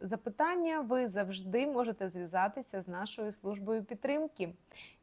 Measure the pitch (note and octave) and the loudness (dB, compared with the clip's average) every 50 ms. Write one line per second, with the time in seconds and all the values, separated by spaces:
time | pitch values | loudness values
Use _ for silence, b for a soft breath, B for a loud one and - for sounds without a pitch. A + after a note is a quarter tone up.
0 | G3 F3+ A3 - - A3+ - - D4+ E4+ F4+ F4 E4+ E4 D#4+ D#4 C4 G#3+ B3+ B3+ | -4 -4 -2 -2 -2 -2 0 2 2 4 4 4 2 2 2 2 2 2 2 2
1 | B3 G#3+ F#3 G3+ G3 F#3 F#3+ F#3+ F#3 F#3 G3+ A#3+ C#4 D4 C#4 A#3+ B3 A3+ G3+ - | 2 2 2 0 0 0 -2 -6 -4 0 2 2 2 2 2 2 2 0 0 -2
2 | G3 F#3 F3+ F3+ F3+ D#3+ F3+ F3+ F#3+ G#3 - C4+ B3 - - F#3+ F3 F3+ F3 F#3 | -4 -4 -4 -4 -4 0 2 4 4 2 2 -2 -8 -6 -6 -6 -4 -4 -4 -4
3 | G#3 G#3 - A#3 G#3+ G#3 G3+ - - G3 G#3 G3+ G3 G#3+ A3 A3 G3+ - A#3+ - | -4 -6 -4 -4 -4 -4 -6 -4 -4 -4 -4 -4 -2 0 0 0 0 -4 -6 -2
4 | - C4+ C#4+ D4+ D#4 D4+ - - F3+ E3 F3 - _ B B B B B B B | 0 2 2 2 0 0 -2 -4 -4 -4 -4 -10 _ B B B B B B B